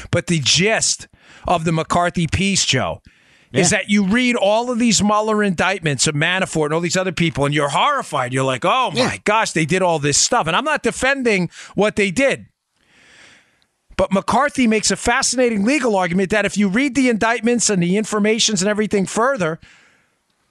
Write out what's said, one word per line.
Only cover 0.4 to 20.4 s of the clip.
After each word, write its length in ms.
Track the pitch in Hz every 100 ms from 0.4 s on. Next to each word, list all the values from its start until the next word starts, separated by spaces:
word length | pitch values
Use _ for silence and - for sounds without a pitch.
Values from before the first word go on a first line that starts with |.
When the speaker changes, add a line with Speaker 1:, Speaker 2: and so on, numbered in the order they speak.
Speaker 1:
gist 680 | 123 147 196 208 - - - _ - - -
of 180 | 175
the 80 | 160
McCarthy 540 | 160 156 175 175 175 165
piece, 380 | - 196 185
Joe, 380 | - 135 92 76 _ _ _ _ _
is 180 | 123 180
Speaker 2:
Yeah. 80 | 202
Speaker 1:
that 120 | 190
you 140 | 208
read 320 | 190 233 247 240
all 340 | 196 214 247
of 80 | 240
these 240 | 240 196
Mueller 400 | 202 208 214 214
indictments 640 | 208 165 180 196 160 135 -
of 80 |
Manafort 520 | 147 160 185 180 165 151
and 80 |
all 60 | 160
these 160 | 170 180
other 160 | 185
people, 320 | 165 170 -
and 100 | 139
you're 160 | 147 147
horrified. 640 | 160 240 277 208 151 123
You're 120 | 131
like, 200 | 131 127
"Oh, 260 | 170 247 233
my 80 | 202
Speaker 2:
Yeah. 180 | 254 -
Speaker 1:
gosh, 280 | - 214 220
they 140 | - 156
did 160 | 185
all 160 | 185 160
this 180 | 147 139
stuff." 300 | - 247 160
And 100 | 180
I'm 80 |
not 180 | 285 294
defending 680 | 233 - 262 277 240 202 170 - -
what 220 | - 208 208
they 140 | 202
did. 360 | 175 269 156 98 _ _ _ _ _ _ - - - _ _ _ _ - -
But 160 | 190
McCarthy 560 | 190 - 226 285 - 240
makes 240 | 214 -
a 40 | 196
fascinating 680 | - 240 - 240 247 220
legal 320 | 202 294 247 202
argument 340 | 180 180 190
that 140 | 214 202
if 100 | 190
you 120 | 202
read 260 | 196 285
the 140 | 247 254
indictments 600 | 226 226 240 220 240 -
and 140 | 196
the 140 | 175 196
informations 680 | 214 214 208 226 - 208
and 60 | 190
everything 380 | 208 214 208 185
further, 520 | - 240 269 165 165 - - _ _ _ _ _ _